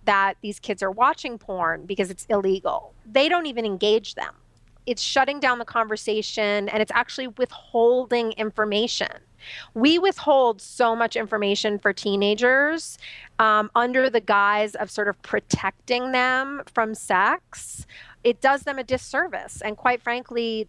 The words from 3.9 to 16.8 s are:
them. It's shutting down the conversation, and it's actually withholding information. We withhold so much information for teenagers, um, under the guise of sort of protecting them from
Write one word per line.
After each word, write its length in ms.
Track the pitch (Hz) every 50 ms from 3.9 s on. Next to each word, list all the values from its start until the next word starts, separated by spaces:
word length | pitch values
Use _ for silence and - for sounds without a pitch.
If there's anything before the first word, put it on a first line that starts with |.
| 214 226 208 - -
them. 180 | - - - - _ _ _ _ _ _ _ _ - _
It's 160 | 254 240 - -
shutting 380 | - - 277 262 269 285 294
down 180 | 262 254 247 240
the 60 | 233
conversation, 1040 | - - 233 226 214 214 - - 226 214 214 208 - - 226 214 202 208 208 202 202
and 120 | - 214
it's 120 | 214 - 190
actually 320 | 233 240 - - - 262
withholding 1040 | 247 214 - 247 - - - - _ - 233 233 233 247 254 254 214 240 240 233 220 220
information. 760 | 214 220 214 - 220 214 214 202 208 226 240 - - - - - - - _ _ _ - - - - - - -
We 240 | 220 233 302 330 349
withhold 640 | 370 392 - - - 294 285 269 254 233 220 190 -
so 320 | - - - 247 226 226
much 220 | 233 233 226 -
information 640 | 233 226 202 220 208 208 202 202 - - 214 208 196
for 120 | - 208 190
teenagers, 1040 | - - 208 196 196 202 202 208 208 247 247 262 269 285 302 320 330 - - - - - - - - - - _ -
um, 280 | 220 220 214 214 214 208 -
under 340 | 233 240 247 254 262 262 262
the 120 | 226 226
guise 560 | - - 208 202 202 202 208 214 214 208 -
of 120 | - 214 196
sort 180 | - - 208 202
of 120 | 196 - -
protecting 880 | - - 208 - - - - - 196 - _ _ - 240 247 247 262 254
them 500 | 254 247 254 254 262 269 277 285 277 - - -
from 220 | 240